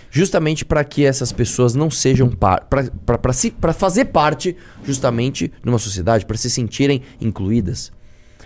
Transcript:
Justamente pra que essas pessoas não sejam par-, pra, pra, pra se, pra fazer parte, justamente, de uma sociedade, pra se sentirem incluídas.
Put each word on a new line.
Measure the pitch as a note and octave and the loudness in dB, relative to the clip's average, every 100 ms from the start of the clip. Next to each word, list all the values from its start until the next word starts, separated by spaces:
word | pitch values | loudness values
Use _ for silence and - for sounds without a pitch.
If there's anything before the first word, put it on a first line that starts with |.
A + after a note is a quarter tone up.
| - | -4
Justamente | C3+ F#3+ E3+ D#3 D#3 | 0 2 2 0 -2
pra | - D3+ | -2 -2
que | D3 - | 0 2
essas | C#3+ B2+ B2 | 2 2 -4
pessoas | - A#2 - B2 | -2 -2 2 2
não | B2 D#3+ | 2 0
sejam | - C3+ C3 B2+ | 0 2 4 2
par-, | F#2 G2+ F2+ - | 2 2 2 0
pra, | C3+ B2+ - | -2 -2 -4
pra, | - A#2 | -2 0
pra | B2 | 0
se, | B2+ A#3 | 0 -2
pra | - E3 | 0 -2
fazer | D#3+ F#3+ F#3+ C4+ | 0 2 2 2
parte, | E3+ D3+ D3+ F#3 F3 - - | 2 2 0 -4 -6 -12 -12
justamente, | - C3+ C3 A#2 B2+ C#3 E3 - | -6 0 0 0 -2 -2 -6 -4
de | - | -2
uma | A#2+ | 0
sociedade, | G#2+ G2 F2+ A2+ | -2 -2 0 0
pra | - A2 | 0 -4
se | B2 | -4
sentirem | B2 A2 - C#3 C#3 - - | -2 -4 0 0 0 -4 -6
incluídas. | A2+ G2 F#2+ A#2 F#2+ - - - - - - - | -6 -4 -2 0 -2 -6 -10 -18 -20 -20 -20 -20